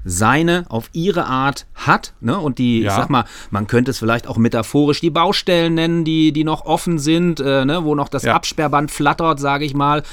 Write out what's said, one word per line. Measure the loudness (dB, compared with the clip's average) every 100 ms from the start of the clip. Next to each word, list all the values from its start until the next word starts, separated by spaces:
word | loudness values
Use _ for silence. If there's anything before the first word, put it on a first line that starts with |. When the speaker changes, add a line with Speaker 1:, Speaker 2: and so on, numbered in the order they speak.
| -6
Speaker 1:
seine, | 0 2 4 2 0 -2
auf | -6 -6
ihre | -4 -2 0 -2
Art | 0 -2 -2 -10 -4
hat, | 0 0 -2 -6
ne? | -4 -2
Und | -2 0
die, | 2 2
Speaker 2:
Ja. | 2
Speaker 1:
ich | 0
sag | 2
mal, | 0 -2 -8 -8
man | -6 0
könnte | 0 0
es | 0
vielleicht | 0 -2 -2
auch | 0
metaphorisch | 2 0 0 2 2 2
die | 0
Baustellen | 0 0 0 0 2 2
nennen, | 2 0 0 0
die, | 2 2
die | 2 0
noch | -2
offen | -2 -2 0 -2
sind, | 2 2 2 0
äh, | 0 2 2
ne? | 0
Wo | 0
noch | -2 -2
das | -2
Speaker 2:
Ja. | 0 0
Speaker 1:
Absperrband | 0 -2 0 0 0
flattert, | 0 0 0 0 0
sag | -2 -2
ich | -2
mal. | -2 0 0 -4